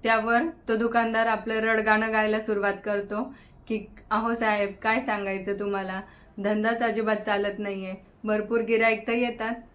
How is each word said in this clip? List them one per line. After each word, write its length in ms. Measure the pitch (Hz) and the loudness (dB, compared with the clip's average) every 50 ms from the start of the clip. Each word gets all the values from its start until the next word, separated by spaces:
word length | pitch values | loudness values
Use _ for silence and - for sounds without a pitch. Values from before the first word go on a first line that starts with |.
| 226 | 4
त्यावर 360 | 226 226 220 214 226 233 233 330 330 - - - | 4 2 2 4 2 2 2 2 0 -6 -8 -4
तो 80 | - 226 | -2 0
दुकानदार 500 | 220 233 233 226 233 226 226 226 220 226 | 2 2 2 2 2 2 2 2 2 2
आपलं 280 | 226 220 208 220 226 220 | 2 0 -2 -2 -2 -2
रडगाणं 600 | 220 220 226 226 220 214 220 214 214 220 220 220 | 0 2 2 2 2 4 4 4 4 4 2 2
गायला 260 | 214 214 214 214 214 | 2 2 2 0 0
सुरुवात 340 | 214 220 214 202 208 202 196 196 - | 0 -2 -2 0 0 0 -2 -2 -4
करतो 480 | 208 202 202 202 202 208 214 262 269 - - - - - - - | -4 -2 -2 -4 -4 -6 -6 -6 -6 -10 -18 -20 -20 -20 -20 -6
की, 220 | - 226 208 190 - - - - - | -6 -6 -6 -6 -10 -18 -20 -6 -2
"अहो 240 | 214 220 226 233 233 | -2 0 0 0 0
साहेब, 360 | 226 233 220 208 208 202 202 196 - | 0 2 0 2 2 0 -2 -4 -2
काय 180 | - 220 220 254 | 0 0 0 2
सांगायचं 600 | 254 262 214 202 202 196 190 190 190 202 202 202 | 0 -2 -2 -2 -2 -2 -4 -4 -2 -4 -4 -2
तुम्हाला, 420 | 208 202 196 196 190 185 190 190 196 - - - - - - - 196 | -2 -2 -2 -4 -4 -4 -6 -8 -10 -12 -20 -20 -20 -18 -12 -4 -2
धंदाच 400 | 208 214 214 214 226 233 233 247 | 0 0 2 2 0 0 2 0
अजिबात 340 | 226 208 226 214 214 214 | 0 0 0 0 0 0
चालत 420 | 208 214 214 208 196 202 202 202 208 | 0 0 -2 0 0 0 -2 -4 -4
नाहीये. 340 | 208 202 196 190 190 185 190 190 - - _ _ - | -6 -6 -6 -6 -8 -10 -10 -12 -14 -20 _ _ -2
भरपूर 380 | 214 214 214 208 - 233 233 | 0 0 0 0 0 0 0
गिऱ्हाईक 460 | 226 226 226 220 226 226 220 214 - | 2 2 2 4 4 2 2 0 -2
तर 60 | - 233 | -2 0
येतात 420 | 240 247 240 226 - 220 226 240 - - - | 0 0 -2 -2 -4 -6 -6 -6 -8 -12 -20